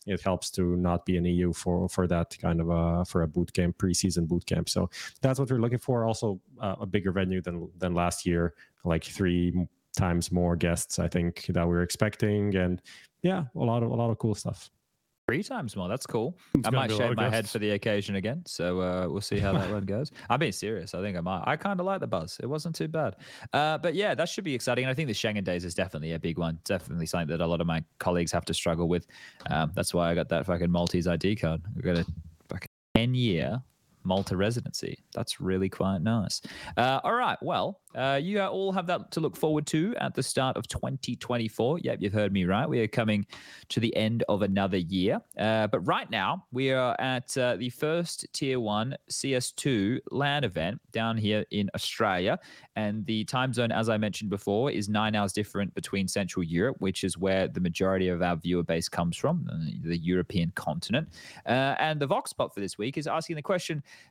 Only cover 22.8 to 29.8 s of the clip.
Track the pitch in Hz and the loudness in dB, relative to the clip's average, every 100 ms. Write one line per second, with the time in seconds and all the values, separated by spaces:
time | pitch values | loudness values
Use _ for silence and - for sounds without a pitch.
22.8 | 160 160 131 - - - - 139 151 156 | -4 -2 -2 -4 -12 -16 -4 0 2 2
23.8 | 165 170 208 135 170 - 190 127 - 120 | 0 0 0 0 -2 -4 -4 -2 0 0
24.8 | 131 131 151 104 110 104 92 90 87 - | 0 0 -2 0 0 0 0 -2 -2 -2
25.8 | 85 78 78 82 85 85 82 82 - 95 | -4 -4 -4 -2 -2 -2 -2 -2 -2 -4
26.8 | - 82 82 87 80 80 85 85 85 82 | -4 -6 -2 -2 -2 0 0 2 0 -2
27.8 | 80 - - 87 85 90 - 87 - 82 | -4 -6 0 0 0 -2 -2 -2 0 2
28.8 | 85 87 - - - - - 73 80 - | 2 0 -2 -12 -20 -10 -4 0 0 0